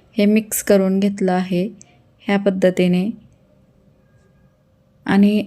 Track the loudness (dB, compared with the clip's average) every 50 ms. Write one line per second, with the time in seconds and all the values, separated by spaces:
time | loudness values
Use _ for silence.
0 | _ _ _ 0 2 2 2 2 0 -2 -6 -6 0 2 2 2 2 2 0 0
1 | 0 -2 -2 -2 -2 -2 -2 -2 -2 -2 -2 -4 -4 -4 -8 -12 -20 -20 _ _
2 | _ _ _ _ -6 -4 -4 -2 -2 -2 -2 0 0 0 2 0 0 0 0 -2
3 | -2 -4 -8 -10 -16 _ _ _ _ _ _ _ _ _ _ _ _ _ _ _
4 | _ _ _ _ _ _ _ _ _ _ _ _ _ _ _ _ _ _ _ _
5 | _ -2 2 4 4 4 2 0 -4